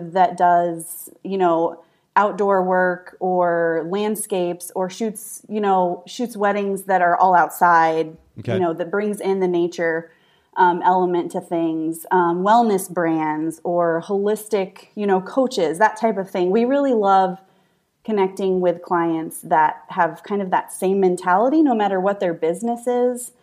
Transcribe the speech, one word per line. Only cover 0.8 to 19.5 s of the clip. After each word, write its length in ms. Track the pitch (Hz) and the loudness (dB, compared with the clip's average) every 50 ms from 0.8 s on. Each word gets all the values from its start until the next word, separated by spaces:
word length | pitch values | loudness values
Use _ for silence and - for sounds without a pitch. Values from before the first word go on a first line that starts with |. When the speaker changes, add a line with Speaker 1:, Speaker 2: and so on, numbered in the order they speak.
| 160 - - - - - - _ - | -10 -12 -14 -16 -18 -20 -18 _ -10
Speaker 1:
you 160 | 190 190 196 | -6 -2 0
know, 440 | 185 175 165 165 165 165 - - - _ _ _ _ _ - | 2 2 2 2 0 -2 -2 -6 -18 _ _ _ _ _ 0
outdoor 460 | 196 202 208 202 190 208 196 196 190 | 2 2 2 0 0 0 2 2 2
work 560 | 180 185 185 185 185 180 180 175 - - - - | 2 2 2 2 2 0 0 -4 -8 -16 -10 -6
or 680 | - 185 185 180 175 175 170 170 170 165 165 165 160 165 | -4 -2 0 0 0 2 2 0 0 0 0 -2 -4 -4
landscapes 840 | 185 202 208 214 220 202 - - 202 185 175 175 175 175 - - - | -4 -4 -2 -2 -4 -6 -6 -4 -4 -2 -2 -4 -4 -8 -10 -10 -6
or 120 | 185 185 185 | -6 -6 -6
shoots, 540 | 185 - 233 220 208 - - - - - - - | -6 -6 -6 -6 -6 -8 -14 -18 -18 -20 -14 -10
you 120 | 208 214 | -6 -4
know, 420 | 208 196 190 185 180 175 180 175 - | 0 2 2 2 2 0 -2 -6 -10
shoots 320 | - - - 247 233 240 202 | -12 -10 -8 -8 -6 -4 -2
weddings 460 | 202 202 202 208 202 196 196 190 190 | -2 -2 0 -2 -2 -4 -4 -6 -2
that 180 | 196 190 180 | 0 0 2
are 160 | 180 175 170 - | 2 2 2 4
all 160 | - 190 180 | 4 4 4
outside, 800 | 175 156 - - - 185 175 170 165 165 160 160 160 160 160 160 - _ _ _ - | 4 4 2 0 2 4 6 6 6 4 4 2 0 -2 -4 -8 -16 _ _ _ -10
Speaker 2:
Okay. 160 | 107 120 - | -6 -2 -2
Speaker 1:
you 60 | 190 | 0
know, 140 | 180 170 165 | 0 0 -2
that 180 | 165 175 170 | -4 -4 -4
brings 280 | 196 202 208 208 208 202 | -4 -2 -2 -2 -4 -4
in 200 | - 190 190 196 | -2 -2 0 0
the 80 | 185 180 | 0 0
nature, 640 | 180 170 170 175 175 - 170 165 160 165 165 - _ _ _ _ _ _ _ _ - - | 0 0 0 -2 -2 -2 -2 -2 -2 -2 -4 -8 _ _ _ _ _ _ _ _ 0 2
um, 240 | 185 180 170 180 - | 4 4 4 2 2
element 480 | 180 185 185 180 180 180 170 165 175 | 2 4 4 2 0 0 -2 -2 -4
to 80 | - 190 | -6 -8
things, 640 | 180 - 180 165 165 165 160 160 160 160 165 165 - - | -8 -6 -4 -2 -2 -2 -2 -2 -4 -4 -6 -8 -4 0
um, 320 | 185 185 175 170 175 180 185 | 2 2 2 2 0 0 2
wellness 460 | 202 220 240 233 220 202 185 185 185 | 4 4 4 4 2 0 -2 -2 -4
brands 720 | 175 180 170 165 160 160 156 156 151 156 156 165 160 - - | -4 -2 -2 0 0 -2 -2 -2 -4 -4 -4 -6 -6 -6 -6
or 400 | 170 175 175 170 170 165 165 170 | -2 0 0 0 0 0 -2 -4
holistic, 840 | - 202 196 202 202 214 214 - - - 196 190 190 190 - - _ _ | -4 -4 -2 -2 -2 -2 -4 -4 -4 -4 -2 -2 -4 -8 -14 -20 _ _
you 140 | 208 208 202 | -4 -2 0
know, 140 | 190 185 | 0 0
coaches, 560 | 185 - - - - 170 - 202 175 147 160 165 | 0 -2 -2 0 0 0 0 -2 -2 -2 2 2
that 160 | 214 214 - - | 2 2 2 0
type 200 | 240 226 208 196 | -2 -2 -2 -2
of 120 | 190 190 | -6 -6
thing. 220 | - 190 180 180 | -4 -2 0 2
We 140 | 185 233 233 | 2 2 2
really 280 | 247 277 285 277 277 247 | 2 2 2 2 2 2
love 460 | 220 202 196 196 190 190 185 180 - - _ _ _ _ _ _ _ _ _ _ _ _ | 2 2 4 4 4 4 2 -2 -6 -14 _ _ _ _ _ _ _ _ _ _ _ _
connecting 560 | - 220 202 190 185 190 - 196 190 185 185 | -4 0 0 0 0 -2 -2 -2 -2 0 2
with 220 | 180 175 170 170 | 2 0 0 -2
clients 600 | - - 185 170 170 170 165 160 160 170 - - | -4 -2 -2 0 0 0 -2 -4 -6 -8 -12 -14
that 420 | - 165 | -4 0